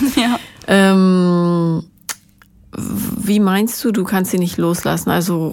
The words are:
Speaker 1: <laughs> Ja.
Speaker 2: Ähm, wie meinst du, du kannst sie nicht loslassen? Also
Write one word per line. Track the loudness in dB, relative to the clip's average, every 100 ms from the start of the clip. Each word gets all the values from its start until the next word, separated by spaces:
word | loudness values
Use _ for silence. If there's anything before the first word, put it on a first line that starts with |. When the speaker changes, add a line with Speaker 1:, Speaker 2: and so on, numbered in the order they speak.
Speaker 1:
<laughs> | -2 0
Ja. | 0 -2 -6 -12 0
Speaker 2:
Ähm, | 4 6 6 4 4 4 2 2 2 0 -2 -6 _ -16 -16 _ _ -20 _ -16 -12
wie | -8 -6 -8 -8 -2 0
meinst | 2 0 -2 -4
du, | -2
du | -2
kannst | -2 -2 -2
sie | -2
nicht | -2 -2
loslassen? | -2 -2 -2 -4 -2
Also | -2 0 -2 -4